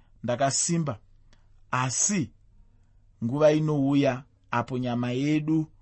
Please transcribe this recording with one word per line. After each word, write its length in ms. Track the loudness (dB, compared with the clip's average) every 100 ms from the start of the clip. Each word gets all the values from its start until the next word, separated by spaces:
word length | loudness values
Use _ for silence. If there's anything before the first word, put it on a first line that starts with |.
| -20 -14
ndakasimba, 760 | -6 0 0 0 0 -2 -2 -6 -12 -20 -20 -20 -20 -20 -8
asi 600 | -4 -2 0 0 0 -2 -8 -20 -20 -20 _ _ -20 _ -8
nguva 280 | -4 4 4
inouya 680 | 4 2 0 2 2 2 -2 -10 _ -6
apo 280 | -4 -2 -4
nyama 320 | -2 -2 -2
yedu 560 | -2 0 0 0 0 0 -8